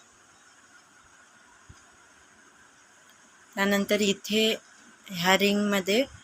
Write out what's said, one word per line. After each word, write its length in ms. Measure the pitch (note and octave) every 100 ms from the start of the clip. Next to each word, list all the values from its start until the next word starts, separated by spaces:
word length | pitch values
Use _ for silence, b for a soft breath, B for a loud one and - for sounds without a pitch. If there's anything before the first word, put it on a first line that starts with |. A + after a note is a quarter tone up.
| - _ - - - - - - - - - - - - - - - - - - - - - - - - - - - - - - - - - G#3
त्यानंतर 460 | G3 G3+ G3 G#3
इथे 560 | G#3 G3 - G#3+ A3 - - - - - -
ह्या 320 | F#3 F3+ F#3+
रिंगमध्ये 680 | G3+ G3+ G#3 G3+ F#3 G#3+ C4+ -